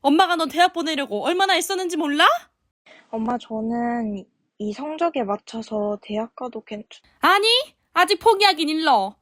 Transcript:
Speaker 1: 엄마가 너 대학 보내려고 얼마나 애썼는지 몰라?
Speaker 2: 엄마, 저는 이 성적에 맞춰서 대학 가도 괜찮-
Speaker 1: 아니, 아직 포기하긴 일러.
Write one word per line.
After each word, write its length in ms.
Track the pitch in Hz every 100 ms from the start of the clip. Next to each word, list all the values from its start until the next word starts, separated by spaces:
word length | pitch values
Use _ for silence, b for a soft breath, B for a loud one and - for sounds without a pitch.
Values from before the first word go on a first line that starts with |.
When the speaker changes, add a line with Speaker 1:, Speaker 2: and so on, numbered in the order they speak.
Speaker 1:
엄마가 360 | 277 302 370 339
너 100 | 320
대학 260 | 302 359
보내려고 500 | 349 311 302 277 208 254
얼마나 280 | 359 381 359
애썼는지 420 | - 381 370 330
몰라? 280 | 302 285 359 679 - _ _ _ _ b b
Speaker 2:
엄마, 260 | 226 220 240
저는 880 | - 220 220 233 240 240 226 202 - _ _ _
이 140 | 208
성적에 520 | 208 294 311 339 311
맞춰서 760 | 208 202 - 226 220 214 208 208
대학 340 | - 214 226
가도 280 | - 254 233
괜찮- 380 | - 214 220 - _ _
Speaker 1:
아니, 260 | 302 392 427 480 587 _ _
아직 260 | 320 359 392
포기하긴 500 | - 392 403 320 311
일러. 460 | 311 320 240 196 208